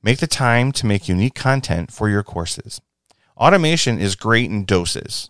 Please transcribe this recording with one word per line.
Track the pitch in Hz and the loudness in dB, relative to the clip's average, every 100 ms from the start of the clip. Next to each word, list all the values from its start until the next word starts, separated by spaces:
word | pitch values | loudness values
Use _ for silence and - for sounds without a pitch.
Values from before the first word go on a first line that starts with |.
Make | 104 127 | 2 0
the | 165 | 0
time | - 127 117 127 | 0 2 4 2
to | 139 110 | 0 0
make | 101 - | 0 0
unique | 90 117 | 0 0
content | - 131 135 - 85 82 | 0 0 0 0 -4 -4
for | - 107 | -4 -2
your | 101 | -2
courses. | 98 87 85 - - - _ _ _ _ _ _ | -2 -8 -8 -8 -12 -16 _ _ _ _ _ _
Automation | 139 190 156 165 - 110 | 4 4 2 0 0 0
is | 98 | -2
great | 98 110 113 120 | -2 0 2 2
in | 104 | -4
doses. | 92 95 85 - - - - | 0 0 0 -6 -8 -12 -12